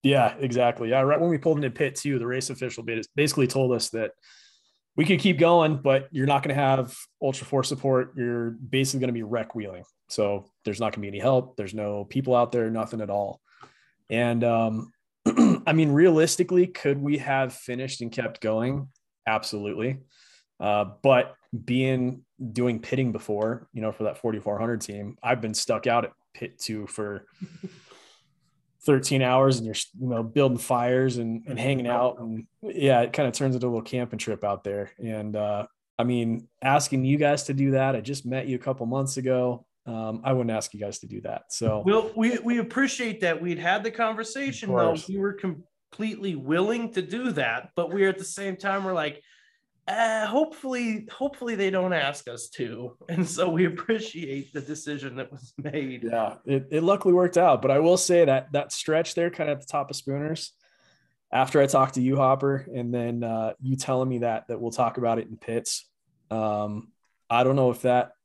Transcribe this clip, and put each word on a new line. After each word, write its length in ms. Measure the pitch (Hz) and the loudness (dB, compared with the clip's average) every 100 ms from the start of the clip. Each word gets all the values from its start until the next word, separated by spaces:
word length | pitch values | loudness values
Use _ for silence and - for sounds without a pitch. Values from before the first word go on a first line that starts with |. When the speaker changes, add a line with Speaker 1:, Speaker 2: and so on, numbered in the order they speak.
Speaker 1:
Yeah, 320 | 135 139 117 - | 6 6 4 2
exactly. 520 | 135 120 120 117 113 | -2 2 2 2 0
Yeah, 100 | 131 | 2
right 180 | 135 151 | 4 2
when 80 | 170 | 2
we 80 | 156 | 2
pulled 200 | 165 151 | 2 2
into 120 | 139 | 0
pit 260 | - 139 139 | 0 -2 -2
two, 220 | 147 131 | -2 -2
the 80 | 117 | -2
race 240 | 127 131 | -4 -4
official 320 | 131 127 - | -6 -8 -6
bas-, 240 | 113 113 104 | -6 -6 -4
basically 320 | 139 147 147 131 | 0 2 4 2
told 260 | 135 127 | 4 2
us 180 | 117 - | 0 -2
that 220 | 113 107 - _ - _ _ _ _ _ - | -4 -4 -6 _ -20 _ _ _ _ _ 0
we 80 | |
could 160 | 151 175 | 2 4
keep 180 | 202 147 | 4 6
going, 380 | 165 170 156 143 | 8 8 6 2
but 320 | 139 135 135 | 4 2 2
you're 160 | 147 135 | -2 2
not 160 | 139 | 2
gonna 120 | 143 | 2
have 420 | 139 135 135 123 - - _ | 2 4 2 0 -8 -20 _
Ultra 240 | 139 131 - | -4 -4 -2
Four 160 | 139 | -2
support. 520 | 127 135 135 131 127 139 | -2 -2 2 2 0 -4
You're 340 | 120 120 117 | -2 -2 -4
basically 500 | 117 123 135 131 135 | -6 -2 0 0 0
gonna 120 | 127 | -2
be 100 | 120 | -4
wreck 320 | 107 117 110 | -4 -4 -4
wheeling. 300 | 117 101 90 - _ _ | -8 -8 -12 -18 _ _
So 420 | - 104 101 - _ | -2 0 -2 -8 _
there's 160 | - 101 | -8 -2
not 120 | 110 | -4
gonna 100 | 110 | -4
be 60 | 101 | -8
any 120 | 98 | -2
help. 360 | 117 131 127 - | 2 2 2 -10
There's 180 | 98 | -8
no 300 | 107 104 104 | -6 -4 -6
people 300 | 101 135 131 | -4 -4 2
out 160 | 123 120 | 2 4
there, 160 | 123 113 | 0 0
nothing 300 | 113 110 110 | -2 -4 -6
at 100 | 104 | -4
all. 300 | 101 101 - _ _ - _ _ _ _ | -4 -4 -8 _ _ -20 _ _ _ _
And, 320 | 113 120 117 | 0 2 2
um, 500 | 120 113 113 110 110 _ _ | 2 4 2 -2 -8 _ _
<clears throat> 180 | _ 220 - 226 175 - | _ 0 6 6 6 2
I 60 | |
mean, 200 | 160 156 | 4 4
realistically, 760 | 143 180 156 160 - 175 180 180 | 6 8 8 4 2 2 4 4
could 340 | - 143 139 | 2 0 0
we 180 | 143 147 | 0 -2
have 340 | 135 135 127 | 0 0 0
finished 480 | - - 123 131 - | -4 -8 -6 -6 -6
and 100 | 117 | -6
kept 300 | 120 117 - | -4 -6 -4
going? 480 | 110 110 120 143 135 _ _ _ - | -2 0 0 -2 -8 _ _ _ -2
Absolutely. 720 | 110 - 104 101 - 120 135 _ _ _ _ _ _ | -2 -2 -6 -6 -4 -4 -6 _ _ _ _ _ _
Uh, 280 | 104 104 98 101 | 0 0 0 0
but 320 | 135 127 - - _ 113 | 6 6 4 -8 _ -12
being, 580 | 107 127 131 131 123 135 _ _ 127 | -2 0 0 0 -2 -6 _ _ -8
doing 280 | 110 123 113 | -2 0 -2
pitting 320 | - 131 127 | -4 -2 -2
before, 560 | 110 - 104 110 123 - | -4 -6 -2 -2 -4 -10
you 80 | 113 | -6
know, 100 | 110 | -6
for 120 | - | -4
that 140 | 110 - | -6 -2
forty-four 400 | 117 110 101 101 | -4 -4 -4 -2
hundred 220 | 117 113 | -2 -4
team, 360 | - 101 104 - | -6 -10 -12 -6
I've 180 | 123 127 | -2 -2
been 140 | 110 | -2
stuck 320 | 110 - 185 131 | -4 -2 0 2
out 180 | 120 113 | 2 0
at 60 | _ _ | _ _
pit 240 | - - _ | -14 -14 _
two 280 | - 107 101 | -10 -8 -10
for 380 | - 104 101 _ _ | -8 -8 -10 _ _
<laughs> 1400 | - - 185 - _ - _ _ _ _ _ _ _ _ | -16 -14 -18 -18 _ -20 _ _ _ _ _ _ _ _
thirteen 400 | - 135 127 135 | 2 2 4 2
hours, 360 | 127 127 135 123 | 4 6 6 4
and 80 | 113 | -2
you're, 80 | 104 - 107 | -6 -8 -6
you 80 | 127 | -4
know, 140 | 113 | -4
building 360 | 113 139 135 120 | -2 2 4 2
fires 600 | - 123 123 127 131 120 | 0 0 2 2 2 0
and, 260 | 117 113 113 | -4 -6 -6
and 120 | 120 | -4
hanging 280 | 131 135 120 | -2 0 0
out. 320 | 120 123 - | 2 2 -2
And 280 | 117 110 - _ | -8 -8 -10 _
yeah, 400 | 214 180 139 123 | -10 0 4 4
it 100 | 120 | 4
kinda 180 | - 135 | 0 -2
turns 240 | - 135 | 0 0
into 120 | 127 123 | 0 -2
a 20 | |
little 140 | 117 | -2
camping 360 | 113 127 120 110 | -4 -6 -6 -6
trip 260 | - 101 | -6 -4
out 200 | 104 98 | -2 -4
there. 280 | 101 101 101 - | -4 -6 -6 -10
And, 380 | 113 107 107 107 | -8 -8 -6 -4
uh, 300 | 104 104 113 _ _ - | -2 -4 -6 _ _ -4
I 60 | |
mean, 440 | 120 123 117 113 - _ | 0 0 0 -2 -8 _
asking 420 | 131 143 139 135 | 2 2 2 0
you 120 | 131 147 | 2 4
guys 260 | 147 143 | 4 2
to 100 | - | -2
do 180 | 139 139 | 0 2
that, 240 | 135 135 120 | 2 2 0
I 40 | |
just 240 | 107 139 120 | -4 -8 -6
met 200 | 131 120 | -6 -4
you 100 | 123 | -4
a 40 | |
couple 260 | 135 131 117 | -4 -4 -2
months 300 | 131 135 135 | -2 -2 -2
ago. 500 | 127 127 123 120 _ _ - | 0 2 0 -2 _ _ -10
Um, 340 | 113 110 113 | -8 -6 -4
I 100 | 135 | 0
wouldn't 180 | 131 117 | 0 0
ask 200 | 110 - | -2 -4
you 60 | 104 | -8
guys 180 | 101 92 | -10 -10
to 60 | - | -12
do 140 | 101 | -10
that. 300 | 101 - _ | -8 -10 _
So 300 | - 113 107 | -4 -2 0
Speaker 2:
Well, 280 | 180 214 214 | 2 2 0
we, 240 | 226 226 240 | 0 0 0
we 200 | 226 240 | -2 -2
appreciate 600 | 226 254 269 - 233 185 | -2 0 -2 -2 -6 -2
that 180 | 180 156 | -2 -2
we'd 180 | 175 160 | -4 -2
had 240 | 170 208 | 0 0
the 80 | 220 | -2
conversation, 800 | 226 220 220 226 269 277 - 202 | -2 -4 -2 -8 -6 -8 -6 -2
Speaker 1:
Of 60 | 185 | 2
Speaker 2:
though. 100 | 165 | 2
Speaker 1:
course. 200 | 160 175 | 0 -4
Speaker 2:
We 80 | 196 | -4
were 140 | 202 | -4
completely 1040 | 196 190 151 - _ _ - 220 220 196 | -2 -6 -8 -16 _ _ -8 -6 -4 -6
willing 580 | 151 131 165 202 233 233 | -6 -2 0 2 -2 -4
to 80 | 190 | -6
do 300 | 156 226 254 | -6 -6 -4
that, 380 | 156 123 117 - | -2 -2 -4 -6
but 160 | - 165 | -6 -4
we're 180 | 196 190 | 2 2
at 80 | 190 | 0
the 60 | |
same 320 | 190 - 196 185 | -8 -8 -8 -6
time, 280 | 196 196 | -4 -2
we're 80 | 190 | -2
like, 300 | 175 151 - _ _ _ _ _ _ - | -2 -4 -6 _ _ _ _ _ _ -6
uh, 380 | 208 226 220 214 | 0 0 0 0
hopefully, 840 | 254 311 - 269 247 233 214 214 | 0 0 -4 -6 -4 -2 -4 -8
hopefully 440 | - 277 - 240 | -6 -6 -6 -8
they 160 | 214 196 | -2 0
don't 240 | 185 185 | 0 0
ask 340 | 170 139 139 - | 0 -2 -4 -12
us 220 | 123 - | -14 -14
to. 440 | - 120 120 123 - - | -8 -8 -8 -12 -14 -6
And 180 | 170 175 | -2 -2
so 220 | - 180 | 0 0
we 160 | 165 | 2
appreciate 880 | 175 165 - 220 220 165 151 139 135 | 0 0 -2 -2 -4 -10 -8 -10 -8
the 80 | 147 | -12
decision 560 | 135 156 147 147 131 127 | -10 -10 -8 -8 -8 -10
that 160 | - | -12
was 220 | 139 - - | -16 -18 -12
made. 480 | 147 151 135 127 | -8 -6 -6 -8
Speaker 1:
Yeah, 320 | 113 117 107 - | -4 -2 -2 -6
it, 240 | - 135 135 | -2 -2 0
it 120 | 151 | 0
luckily 320 | 170 202 190 | 2 2 4
worked 240 | 180 180 175 | 4 4 6
out. 240 | 175 127 | 6 6
But 80 | 131 | 4
I 80 | 139 | 4
will 180 | 165 180 | 6 4
say 300 | - 175 165 | 4 6 6
that 260 | 135 131 | 4 0
that 180 | 143 143 | -4 -4
stretch 440 | - - 156 170 | -6 0 0 0
there, 160 | - 175 | -2 -2
kinda 220 | 175 151 | -2 -4
at 80 | 139 | -4
the 60 | - | -4
top 220 | 147 135 | -6 -4
of 60 | 139 | -8
Spooners, 540 | - 139 151 160 - _ _ _ _ _ _ _ _ | -6 -4 -4 -6 -8 _ _ _ _ _ _ _ _
after 260 | 123 131 147 | 0 4 4
I 40 | 135 | 6
talked 280 | 139 131 | 4 4
to 80 | 131 | 2
you, 140 | 127 135 | 2 4
Hopper, 500 | 131 135 139 135 135 | 4 4 2 -2 -4
and 180 | 123 120 | -8 -4
then, 320 | 120 117 120 | -2 -2 -4
uh, 300 | 117 113 110 - | -4 -2 -4 -6
you 140 | 131 131 | -4 -4
telling 340 | 135 131 131 | -2 0 0
me 80 | 123 | 0
that, 300 | 117 110 - | -2 -2 -6
that 120 | 110 | -6
we'll 100 | 117 | -4
talk 260 | 113 120 123 | 0 0 0
about 200 | 120 113 | 0 0
it 80 | 110 | -4
in 100 | 113 | -12
pits. 500 | - 113 - - - _ _ _ _ | -6 -6 -4 -8 -10 _ _ _ _
Um, 640 | 110 110 104 104 104 - _ _ _ _ | -4 -2 -2 -4 -6 -12 _ _ _ _
I 120 | 120 | 2
don't 140 | 127 139 | 4 4
know 140 | 127 | 2
if 120 | 117 | 2
that 300 | 127 123 113 _ | 2 2 0 _